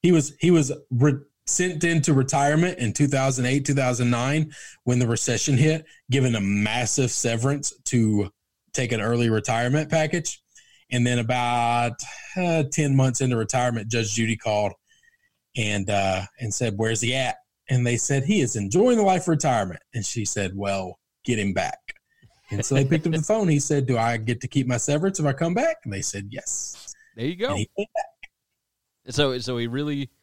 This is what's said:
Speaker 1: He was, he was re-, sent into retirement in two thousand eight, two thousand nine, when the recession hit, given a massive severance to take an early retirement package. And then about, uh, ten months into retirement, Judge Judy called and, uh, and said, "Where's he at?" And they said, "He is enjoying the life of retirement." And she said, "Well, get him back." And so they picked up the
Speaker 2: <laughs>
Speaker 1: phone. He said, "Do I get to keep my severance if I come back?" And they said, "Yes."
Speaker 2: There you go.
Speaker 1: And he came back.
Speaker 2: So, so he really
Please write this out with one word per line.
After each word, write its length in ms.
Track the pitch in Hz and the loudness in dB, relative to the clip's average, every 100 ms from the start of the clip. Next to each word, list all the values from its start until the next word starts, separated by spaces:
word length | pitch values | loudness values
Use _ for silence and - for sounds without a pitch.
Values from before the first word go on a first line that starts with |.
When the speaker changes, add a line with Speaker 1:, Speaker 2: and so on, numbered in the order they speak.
Speaker 1:
He 80 | 175 | 6
was, 240 | 170 139 - | 4 2 0
he 120 | 175 | 4
was 200 | 170 131 - - | 4 4 -4 -4
re-, 280 | 120 147 143 - _ - | 2 4 2 -6 _ -6
sent 360 | - 180 156 | -2 -2 0
into 300 | 170 165 143 | 0 2 4
retirement 640 | 135 131 147 143 156 180 - | 2 2 2 2 4 2 0
in 160 | 120 | -4
two 140 | - 139 | 0 2
thousand 400 | 135 135 127 123 | 2 0 0 0
eight, 180 | 139 135 | 0 0
two 80 | |
thousand 380 | 139 127 120 123 | 0 0 2 0
nine, 400 | 120 127 151 156 - - - | 2 0 0 -2 -6 -20 -8
when 160 | - 123 | 0 2
the 80 | 123 | 2
recession 500 | 117 - 117 - 131 | 0 0 -2 2 4
hit, 280 | 156 156 156 - _ | 4 2 -4 -20 _
given 240 | 131 127 113 | 2 2 2
a 60 | |
massive 680 | 98 101 104 120 120 - 127 | 0 0 0 0 -2 0 0
severance 640 | - 120 117 127 143 143 - - | 0 -2 0 0 -2 -6 -8 -2
to 440 | 123 110 104 95 _ _ _ _ | 2 4 2 -2 _ _ _ _
take 180 | - 120 | -4 -2
an 100 | 113 | -2
early 300 | 107 120 117 | 0 2 2
retirement 580 | 110 104 117 123 147 147 | 2 0 0 2 0 2
package. 520 | 160 156 175 156 - _ - _ _ _ | 0 0 -2 -4 -10 _ -20 _ _ _
And 160 | 123 120 | 0 2
then 100 | 120 | 2
about, 760 | 117 123 120 120 117 120 120 117 - - - 185 | 0 0 2 2 2 2 0 -4 -14 -16 -10 -4
uh, 260 | 180 165 139 | 0 0 0
ten 240 | - 147 135 | 0 2 4
months 240 | 131 120 | 4 2
into 140 | 127 120 | 0 0
retirement, 520 | 110 131 123 117 107 | 0 0 0 -2 -2
Judge 240 | 117 107 | -2 -2
Judy 220 | 113 113 110 | 0 -2 -2
called 380 | 113 104 104 - _ _ _ _ _ _ _ - | 0 0 0 -4 _ _ _ _ _ _ _ -6
and, 320 | 107 104 95 | -2 -2 0
uh, 320 | 101 98 95 98 - | 0 2 -2 -4 -10
and 140 | 110 | -8
said, 220 | - 120 101 | -4 -4 -2
"Where's 240 | 113 113 | -2 -2
he 140 | 120 131 | -2 -2
at?" 220 | 127 - _ _ - | -2 -6 _ _ -2
And 160 | 127 120 | 0 0
they 100 | 120 | 0
said, 260 | - 139 139 | 0 -2 2
"He 160 | 208 | 2
is 140 | 127 117 | 2 -2
enjoying 420 | 98 127 247 240 | 0 2 4 4
the 60 | |
life 200 | 202 185 | 4 2
of 60 | - | 2
retirement." 520 | 151 156 120 92 85 _ 113 | 0 2 0 -2 -8 _ -8
And 100 | 98 | -6
she 180 | - 104 | -6 -6
said, 260 | - 95 98 | -4 -4 -4
"Well, 440 | 101 98 92 - _ _ - | -4 -4 -6 -12 _ _ -4
get 140 | 113 | -2
him 120 | 101 | 0
back." 260 | 92 85 - - - _ _ - _ _ | -2 -4 -6 -16 -20 _ _ -20 _ _
And 120 | 101 | -6
so 120 | - 135 | 0 0
they 100 | 135 | 2
picked 220 | 160 165 | 0 0
up 60 | |
the 80 | 160 | -2
Speaker 2:
<laughs> 20 | |
Speaker 1:
phone. 240 | 156 220 190 | 0 0 2
He 120 | 147 | 2
said, 280 | - 147 127 | 2 -2 0
"Do 100 | 120 | 0
I 200 | 113 117 | 0 -2
get 220 | 110 117 | -4 -4
to 60 | - | -2
keep 200 | 139 127 | -2 -2
my 100 | 123 | -2
severance 420 | - 147 190 190 | 0 0 0 0
if 60 | 147 | -2
I 80 | |
come 220 | 135 170 185 | 0 -2 0
back?" 220 | 320 320 | -2 -2
And 80 | - | -8
they 100 | 98 | -8
said, 260 | - 101 101 | -6 -8 -10
"Yes." 640 | 110 - - - - - - _ - | -12 -8 -8 -10 -14 -20 -20 _ -8
Speaker 2:
There 100 | 127 | -6
you 120 | 180 | -4
go. 120 | 240 | -4
Speaker 1:
And 80 | 294 | -4
he 120 | - - | -4 -6
came 120 | - 659 | -6 -8
back. 340 | - _ - _ _ _ _ _ _ _ - 131 | -10 _ -20 _ _ _ _ _ _ _ -10 -2
Speaker 2:
So, 240 | 143 127 | 0 -2
so 180 | 120 123 | -4 -4
he 80 | 117 | -4
really 420 | 127 147 143 135 _ | -4 -4 -6 -8 _